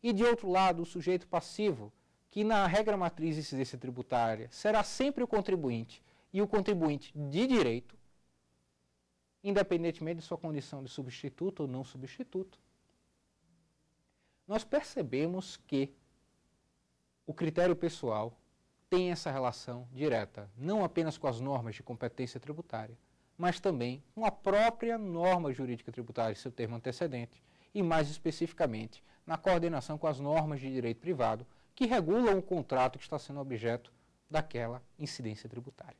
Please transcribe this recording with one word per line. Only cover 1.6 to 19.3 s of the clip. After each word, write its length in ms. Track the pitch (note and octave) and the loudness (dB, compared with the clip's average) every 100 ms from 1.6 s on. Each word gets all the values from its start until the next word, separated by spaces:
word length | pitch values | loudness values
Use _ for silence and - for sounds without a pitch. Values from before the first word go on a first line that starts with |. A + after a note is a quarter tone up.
| G#3 C3+ G#2 _ _ _ _ | 0 0 -6 _ _ _ _
que 140 | - | -2
na 240 | G#3+ A3 F#3+ | 4 6 6
regra 300 | F#3+ G#3+ G3+ | 4 4 2
matriz 380 | F3 - D#3+ D3+ | 0 0 -2 -2
de 60 | |
incidência 360 | D3 C3+ C3 B2+ | -2 -4 -4 -4
tributária 720 | B2+ B2 A#2+ B2 A#2 A2 A#2 | -10 -8 -2 2 2 0 -6
será 320 | - G#3+ A3 | -4 2 2
sempre 400 | G3+ - C4+ C#4 | 2 0 0 2
o 40 | B3 | 2
contribuinte, 760 | G#3+ G3 F#3 C#3+ A#2 A#2 - _ _ _ | 2 2 0 2 -2 -4 -14 _ _ _
e 80 | F#3+ | 0
o 60 | G3+ | 2
contribuinte 720 | G#3 G3 G3 D#3+ C#3+ - D3+ | 2 2 2 2 2 -4 -8
de 300 | C#3+ D3+ C4 | -2 2 4
direito, 500 | B3 C3+ A#2 - - _ _ _ _ _ _ _ _ _ _ _ _ _ _ | 6 6 2 -4 -20 _ _ _ _ _ _ _ _ _ _ _ _ _ _
independentemente 760 | G3 G3+ G3 F3 E3+ D#3+ D#3+ E3+ | -2 0 2 2 0 -2 -4 -6
de 60 | - | -6
sua 120 | E3 | -6
condição 460 | E3 D3+ C3 C#3+ | -4 -6 -6 -12
de 60 | C3+ | -12
substituto 720 | - C3 B2 C#3+ - F#3 F#3+ | -10 -10 -8 -10 -4 -6 -4
ou 60 | C#3+ | -6
não 160 | B2+ | -4
substituto, 760 | C3+ C3+ C3 - B3+ F#3+ F#3+ - _ _ _ _ _ _ _ _ _ _ _ _ _ _ _ _ _ _ - | -8 -12 -16 -12 -8 -6 -8 -14 _ _ _ _ _ _ _ _ _ _ _ _ _ _ _ _ _ _ -4
nós 180 | G#3+ | -4
percebemos 920 | - C#4+ - - C3 C3 D#3+ F#3 F#3 - | 0 -2 0 -4 -2 0 0 -2 -6 -12
que 360 | _ C#3 C#3 - _ _ _ _ _ _ _ _ _ _ _ _ - | _ 0 0 -4 _ _ _ _ _ _ _ _ _ _ _ _ -12
o 80 | |
critério 420 | D#3 E3 D#3+ F3+ F3 | -2 0 4 4 4
pessoal 640 | E3+ D#3 B2+ G#2+ A2+ - _ _ _ _ _ | 0 -2 -2 0 -2 -6 _ _ _ _ _
tem 220 | F3+ F3+ | 2 2
essa 200 | E3+ - | 0 -2